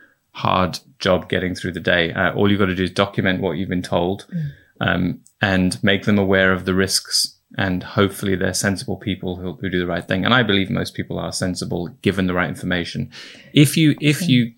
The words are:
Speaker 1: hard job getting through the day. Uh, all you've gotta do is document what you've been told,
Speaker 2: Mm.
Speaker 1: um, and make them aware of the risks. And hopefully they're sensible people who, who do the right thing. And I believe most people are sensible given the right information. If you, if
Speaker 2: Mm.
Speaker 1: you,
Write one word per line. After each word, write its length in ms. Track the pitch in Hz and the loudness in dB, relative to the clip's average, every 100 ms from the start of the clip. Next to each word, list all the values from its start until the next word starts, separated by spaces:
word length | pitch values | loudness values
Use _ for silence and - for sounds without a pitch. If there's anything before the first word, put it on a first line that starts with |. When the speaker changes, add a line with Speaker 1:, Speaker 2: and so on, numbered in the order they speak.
| - _ _ | -20 _ _
Speaker 1:
hard 480 | - - 92 90 - _ - | -4 0 2 0 -4 _ -4
job 300 | 95 90 - | 0 0 0
getting 260 | 92 90 90 | -2 -2 -4
through 160 | 92 | -6
the 80 | 85 | -4
day. 320 | 90 90 85 | 0 2 2
Uh, 220 | - 90 | 0 0
all 160 | - 101 | 2 2
you've 100 | 101 | 4
gotta 160 | 95 90 | 2 2
do 80 | |
is 80 | 90 | 0
document 500 | - 98 - 98 90 | 0 -2 0 0 0
what 160 | 95 80 | -2 -2
you've 120 | 95 | -4
been 120 | 90 | -4
told, 460 | 90 92 87 104 - | -2 0 0 -2 -6
Speaker 2:
Mm. 180 | 175 147 - _ - | -6 -6 -8 _ -4
Speaker 1:
um, 400 | - 90 90 82 _ - | 0 0 0 -4 _ -4
and 400 | 104 95 92 - | 0 2 2 2
make 200 | 101 98 | 2 2
them 160 | - 104 | 2 2
aware 320 | 95 95 95 | 4 4 4
of 140 | 92 92 | 2 0
the 100 | 92 | 0
risks. 580 | 95 - - - - _ _ - | 2 0 -2 -2 -2 _ _ -4
And 240 | 98 90 | -2 -2
hopefully 540 | - - 98 - 101 90 | -2 2 2 0 -4 -2
they're 180 | 92 | -2
sensible 440 | 90 101 95 - 92 | 0 -2 -2 -4 -6
people 400 | - 90 95 90 | -4 -4 -6 -6
who, 160 | 92 | -8
who 160 | - 95 | -6 -2
do 100 | 90 | -2
the 80 | 87 | 0
right 180 | 87 - | -2 -2
thing. 200 | 95 101 | 0 2
And 80 | |
I 100 | 127 | 4
believe 260 | 107 98 95 | 4 2 0
most 240 | 92 92 - | -2 -4 -6
people 220 | - 92 | -8 -6
are 140 | 85 | -6
sensible 560 | - 92 90 90 87 87 - | -4 -4 -4 -4 -6 -6 -4
given 260 | - 95 92 | -2 0 0
the 60 | |
right 160 | 90 82 | 0 -2
information. 600 | - 90 90 85 - 90 - - - - | -4 -4 -4 -4 -6 -8 -10 -20 -20 -2
If 240 | 139 147 170 | 4 4 4
you, 180 | 151 - | 2 2
if 180 | 147 147 | 0 0
Speaker 2:
Mm. 80 | 175 | 2
Speaker 1:
you, 240 | 123 117 | 2 2